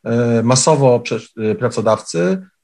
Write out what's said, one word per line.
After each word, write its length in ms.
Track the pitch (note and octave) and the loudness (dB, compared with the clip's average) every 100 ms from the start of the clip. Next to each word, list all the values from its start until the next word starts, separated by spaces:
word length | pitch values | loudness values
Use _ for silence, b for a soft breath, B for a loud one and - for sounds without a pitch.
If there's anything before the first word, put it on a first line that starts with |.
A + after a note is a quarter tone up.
e, 380 | A#2 A#2 A#2+ A#2 | -4 -2 0 0
masowo 580 | A#2 B2+ - D3+ C3+ A#2+ | 2 2 2 4 4 2
prze-, 200 | - A2 - - A2 | 0 -8 -8 -6 -4
e, 40 | |
pracodawcy 920 | G2+ A#2+ A#2 G#2+ - - E3 F3 F#3+ - _ | -2 -4 -2 0 0 -2 -2 -2 -2 -8 _